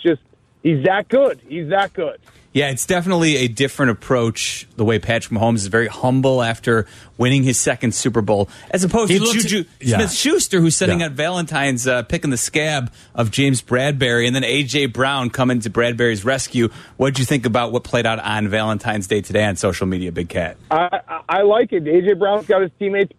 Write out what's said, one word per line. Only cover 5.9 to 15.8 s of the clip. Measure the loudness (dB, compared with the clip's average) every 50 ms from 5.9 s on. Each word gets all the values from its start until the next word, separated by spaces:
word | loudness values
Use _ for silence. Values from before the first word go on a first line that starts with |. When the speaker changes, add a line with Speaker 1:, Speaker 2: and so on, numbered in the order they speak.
| -2 -2 0 2 2 4 4 4 2 2 2
Speaker 2:
after | 0 -2 -2 0 2 2 2 2 -2 -8 -20 -20 -12 -4 -2
winning | 0 2 4 4 4
his | 2 2 0
second | 0 0 0 0 0 -2 -2
Super | 0 -2 0 0 0 2
Bowl, | 2 2 2 0 -2 -4 -14 -10 -4
as | -2 -2 0
opposed | 0 2 2 2 2 2
Speaker 3:
He | 2
Speaker 2:
to | 2
Speaker 3:
looked | 2 0 0
Speaker 2:
Juju | 0 0 -2 -2
Speaker 3:
at, | -4 -6 _ -6 -2
yeah. | 0 0 2
Speaker 2:
Smith-Schuster, | 0 0 -2 -2 0 2 2 0 0 2 2 2
who's | 2 2 2
sitting | 0 -2 -2 -2 -2
Speaker 3:
Yeah. | -4
Speaker 2:
on | -4 -4
Valentine's, | -4 -4 -4 -4 -4 -4 -4 -2 -2 -2 0 -2 -2 0
uh, | 0 0 0 -2
picking | -4 -4 -4 -2 -2
the | -2 -2
scab | -2 -2 -2 -2 -2 -2 -2 -4 -4 -6 -10 -14 -20 -8 -4
of | -2 -2 0
James | 0 2 2 2 2 0
Bradberry, | 0 -2 -2 0 0 0 0 0 0 2 2 2 2
and | 2 0
then | 0 0
A | 0 0 0 -2
J | -2 0 0 0
Brown | 0 0 0 0 0 0 -2 -2 -2
coming | -2 0 0 2 2 0
to | -2 -2
Bradberry's | 0 0